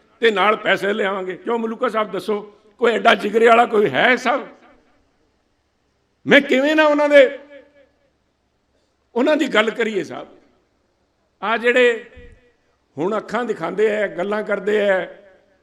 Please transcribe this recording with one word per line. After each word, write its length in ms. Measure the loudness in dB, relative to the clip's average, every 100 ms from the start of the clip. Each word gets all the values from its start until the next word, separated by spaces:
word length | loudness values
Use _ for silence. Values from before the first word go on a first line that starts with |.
| _ _
ਤੇ 120 | 0
ਨਾਲ 240 | 2 2 0
ਪੈਸੇ 380 | 0 -2 -2
ਲਿਆਵਾਂਗੇ। 440 | -2 -4 -4 -8 -10
ਕਿਉਂ 220 | -6 -4
ਮਲੂਕਾ 280 | -4 -4 -4
ਸਾਹਿਬ 240 | -4 -4
ਦੱਸੋ, 420 | -6 -6 -6 -8 -20 _ _
ਕੋਈ 140 | -2
ਐਡਾ 240 | 2 2 0
ਜਿਗਰੇ 320 | 0 2 4
ਵਾਲਾ 180 | 4 4
ਕੋਈ 240 | 2 0
ਹੈ 260 | 2 0 0
ਸਾਹਿਬ? 320 | -2 -4 -6 -18 -20 _ _ _ _ _ _ _ _ _ _ _ _ _ _ _ 2
ਮੈਂ 140 | 2
ਕਿਵੇਂ 340 | 4 2 2 2
ਨਾ 100 | 2
ਉਹਨਾਂ 240 | 2 6
ਦੇ, 300 | 6 6 2 -16 -20 -20 _ _ _ _ _ _ _ _ _ _ _ _ _ _ -2
ਉਹਨਾਂ 220 | 0 0
ਦੀ 100 | 0
ਗੱਲ 220 | 0 0
ਕਰੀਏ 340 | -2 -4 -4
ਸਾਹਿਬ। 240 | -6 -12 -16 -20 _ _ _ _ _ _ _ _ _ _
ਆ 140 | -6 -2
ਜਿਹੜੇ 480 | 0 2 2 0 -8 -20 -20 -20 _ _ _ _ _ -8
ਹੁਣ 200 | -6 -6
ਅੱਖਾਂ 280 | -6 -8 -6
ਦਿਖਾਉਂਦੇ 500 | -6 -6 -2 -2 -2
ਆ, 120 | -4
ਗੱਲਾਂ 360 | -4 -6 -6
ਕਰਦੇ 460 | -4 -4 -2 0 0
ਆ, 160 | 0 -2 -12 -20 _ _ _